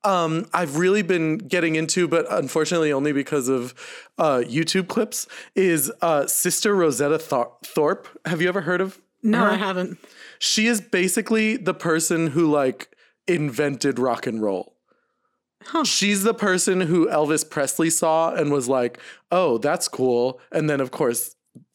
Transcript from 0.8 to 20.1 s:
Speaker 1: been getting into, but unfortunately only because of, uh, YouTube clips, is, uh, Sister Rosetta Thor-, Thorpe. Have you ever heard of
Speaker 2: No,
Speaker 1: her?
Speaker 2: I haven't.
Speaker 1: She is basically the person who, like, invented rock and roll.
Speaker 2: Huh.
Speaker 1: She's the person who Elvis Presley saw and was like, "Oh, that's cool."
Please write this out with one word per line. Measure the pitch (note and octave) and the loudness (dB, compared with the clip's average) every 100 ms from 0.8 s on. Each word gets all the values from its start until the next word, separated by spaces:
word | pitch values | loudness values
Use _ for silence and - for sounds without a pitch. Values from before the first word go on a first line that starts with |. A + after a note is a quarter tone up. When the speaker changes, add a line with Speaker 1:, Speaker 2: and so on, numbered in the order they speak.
| F#3 G#3 | 2 2
Speaker 1:
been | F3+ F3+ D#3+ D#3 | 2 0 0 -2
getting | E3+ F3+ E3 D#3+ | -2 0 0 0
into, | D#3+ F#3 E3+ | -2 0 2
but | E3 E3 | 0 0
unfortunately | C3+ C3+ D#3+ D3+ F3 D#3 | -2 -2 -2 0 0 0
only | C3+ D3 | 0 0
because | C#3+ C3+ D3 B2 | -2 -2 -2 0
of, | C3 B2 - - - - - | -2 -2 -12 -18 -18 -18 -2
uh, | D#3+ C3 | 0 2
YouTube | A#2+ C#3+ D#3+ F#3+ F3+ | 0 -2 0 -2 -2
clips, | - A#3+ - - - - | -2 -2 -6 -10 -16 -6
is, | - F#3+ E3 D3+ - | 0 2 2 -2 -2
uh, | E3+ D3+ - | 0 2 0
Sister | - F#3+ - G#3+ | -2 -2 0 2
Rosetta | G3+ E3 A#2+ C#3+ D#3 | 4 2 2 0 0
Thor-, | D#3 C3+ A#2+ _ | 0 -2 -2 _
Thorpe. | - - D3+ G3 - - | -6 0 0 0 -8 -14
Have | - D#3+ | -6 -2
you | F3+ | 0
ever | F#3 | 0
heard | D#3 F3+ | -2 -2
of | F#3+ - _ _ | -2 -6 _ _
Speaker 2:
No, | A3 A3+ | 0 4
Speaker 1:
her? | G#3 | 2
Speaker 2:
I | G3 | 2
haven't. | G3 F3+ F#3 F3+ - - - - | -2 -2 -4 -8 -20 -20 -20 -6
Speaker 1:
She | - - A3 | -2 2 2
is | A3+ | 0
basically | - F#3 F#3 A#3 G3+ A3 G#3+ A3 | 0 0 2 0 0 0 2 0
the | F#3 | -4
person | - F3 D#3+ D#3+ E3+ E3 | -2 0 0 2 0 0
who, | C#3+ D#3+ | 2 2
like, | D3 C3+ A#2 - _ _ _ - | 4 2 -2 -16 _ _ _ -2
invented | F3 D3+ A#2 D3 C3+ C#3 B2 | -2 0 0 -2 0 -2 0
rock | B2+ A2 B2+ | 0 0 -4
and | A2+ | -2
roll. | G#2+ F#2+ - _ _ _ _ _ _ _ _ _ | -2 -2 -6 _ _ _ _ _ _ _ _ _
Speaker 2:
Huh. | - E4 | -4 -2
Speaker 1:
She's | C4+ - G3+ G3+ | 0 0 0 2
the | G3+ | 0
person | A3 G#3 F3+ G3+ F#3 | 2 0 2 2 0
who | E3+ F3 D#3 | 2 2 4
Elvis | D#3 D3 D#3 - | 2 2 0 -2
Presley | D3+ C3+ - E3 | -2 -2 0 0
saw | - E3 D#3+ E3 | 2 2 2 2
and | E3 D3 | 0 0
was | C#3+ B2 | 0 0
like, | C3 A#2+ - - - _ | 0 0 -6 -20 -20 _
"Oh, | F3+ F3 A#2 | 0 2 2
that's | C#3+ F3 - | 0 -2 -4
cool." | - B2+ | -2 0